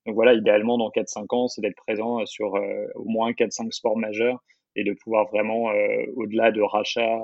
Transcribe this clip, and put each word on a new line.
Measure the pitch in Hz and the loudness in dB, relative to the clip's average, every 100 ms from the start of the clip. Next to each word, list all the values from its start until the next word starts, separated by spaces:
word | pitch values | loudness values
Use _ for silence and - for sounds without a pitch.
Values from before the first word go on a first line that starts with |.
| 113 | -4
donc | 107 | 4
voilà, | 123 | 6
idéalement, | 117 107 107 113 120 | 6 6 4 4 0
dans | 107 | 0
quatre, | 113 101 | -2 -4
cinq | 107 101 | -8 -4
ans, | 123 123 | -2 -2
c'est | - | -2
d'être | 104 - - | -6 -6 -6
présent, | 107 113 120 | -4 -2 -4
euh, | 101 | -6
sur, | - 104 98 | -6 -4 -2
euh, | 98 101 104 113 | -2 -4 -8 -8
au | 113 | -4
moins | 113 113 | 0 0
quatre, | 117 110 | 0 0
cinq | - 113 | -2 -8
sports | - 117 113 | -4 -2 -2
majeurs | 110 107 120 123 _ _ _ 107 | -2 0 0 -2 _ _ _ -6
et | |
de | 101 98 | -4 -4
pouvoir | 113 110 101 | 0 0 2
vraiment, | 107 107 113 113 | 0 0 0 0
euh, | 104 104 110 - - | 2 2 0 -4 -6
au-delà | 107 110 113 | -2 2 4
de | 107 | 4
rachats | 101 107 104 117 113 113 | 2 0 -2 -2 0 -2